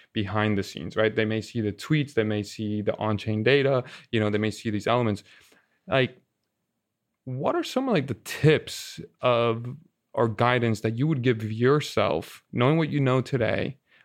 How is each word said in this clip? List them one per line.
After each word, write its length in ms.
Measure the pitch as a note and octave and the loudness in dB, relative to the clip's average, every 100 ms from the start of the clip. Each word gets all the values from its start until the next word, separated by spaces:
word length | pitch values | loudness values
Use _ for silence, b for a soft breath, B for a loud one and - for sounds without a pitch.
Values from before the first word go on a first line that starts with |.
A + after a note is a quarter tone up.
| b | b
behind 460 | A2+ F#2+ G#2 G#2+ G2+ | -6 -2 0 0 0
the 60 | |
scenes, 320 | F#2+ - E2+ - | -2 -8 -6 0
right? 180 | A2 | 0
They 100 | A2 | 0
may 160 | A2 A2 | -2 -2
see 200 | G#2 A#2+ | -4 -4
the 100 | G#2 | -4
tweets, 440 | F#2+ - D#3 C#3 | -4 -2 0 0
they 100 | - | 0
may 180 | G#2+ G#2 | 0 -2
see 400 | G#2 - G#2+ G#2+ | -4 -6 -4 -2
the 140 | G#2+ - | -2 -2
on-chain 460 | G#2+ G#2 - G#2+ | -2 -2 -2 0
data, 400 | A2+ C#3 C3+ C3 A#2+ B B | 2 4 4 0 -2 B B
you 80 | A#2 | 0
know, 120 | G#2+ | 2
they 80 | G#2 | 2
may 120 | G#2+ | 0
see 200 | G2+ A#2 | -2 -4
these 180 | G#2 G#2+ | -2 2
elements. 340 | A#2+ A#2 G2+ b b b b b b - | 2 2 -2 b b b b b b -2
Like, 340 | C3+ B2+ - _ _ _ _ _ _ _ _ _ _ | 0 0 -4 _ _ _ _ _ _ _ _ _ _
what 300 | - B2+ F#3 | -10 -4 -2
are 80 | E4 | -2
some 260 | - - C4+ | -2 -2 0
of, 60 | |
like, 140 | G3 C3 | 0 0
the 60 | |
tips 840 | A#2 - - D3 C#3+ - - - - - _ | -6 -10 2 4 4 0 -12 -12 -14 -16 _
of, 460 | B2+ A#2 A#2 A2+ A#2+ C3+ - _ _ | 2 2 2 0 -6 -12 -16 _ _
or 140 | - A#2+ | 0 0
guidance 540 | G#2+ A#2+ B2 A#2 A2 | 2 2 4 2 0
that 180 | A2 A2+ | -2 0
you 80 | D3+ | 0
would 160 | D3 | 2
give 220 | A#2+ A2+ | 2 0
yourself, 1000 | A2 A2 A#2+ D3 - - G2+ D#2+ - - _ | -2 0 2 2 2 0 0 0 -4 -14 _
knowing 260 | - B2 D#3+ | 0 2 2
what 120 | D#3+ | 2
you 80 | D3 | 0
know 220 | C3+ B2+ | 2 2
today, 560 | A#2+ C3+ G#2+ G2+ - - b b | 0 0 0 0 -2 -8 b b